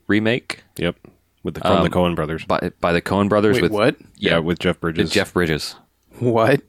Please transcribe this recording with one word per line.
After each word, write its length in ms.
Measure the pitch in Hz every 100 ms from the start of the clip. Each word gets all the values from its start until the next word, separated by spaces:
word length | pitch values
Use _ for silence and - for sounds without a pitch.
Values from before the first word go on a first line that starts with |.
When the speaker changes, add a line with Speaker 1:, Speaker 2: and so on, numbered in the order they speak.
| -
Speaker 1:
remake. 560 | 104 110 123 - - _ -
Speaker 2:
Yep. 200 | 87 - - _ _ _
With 120 | 87
the, 60 | 78
from 200 | 87 85
the 100 | 82 90
Speaker 1:
Um, 140 | 87
Speaker 2:
Coen 40 | 82
brothers. 280 | 78 80 -
Speaker 1:
by, 240 | 87 87 -
by 120 | 90
the 80 | 85
Coen 260 | - 98 101
brothers 280 | 104 107 98
Speaker 3:
Wait, 60 |
Speaker 1:
with 80 | 82
Speaker 3:
what? 240 | 104 120 143 - -
Speaker 2:
Yeah, 160 | 95
Speaker 1:
yeah, 60 | 85
Speaker 2:
with 200 | 82 85
Jeff 220 | 90 82
Bridges. 240 | 85 80
Speaker 1:
with 80 | 87
Jeff 220 | 101 95
Bridges. 420 | 90 85 73 - - _ _ _ -
Speaker 3:
What? 440 | 123 113 120 143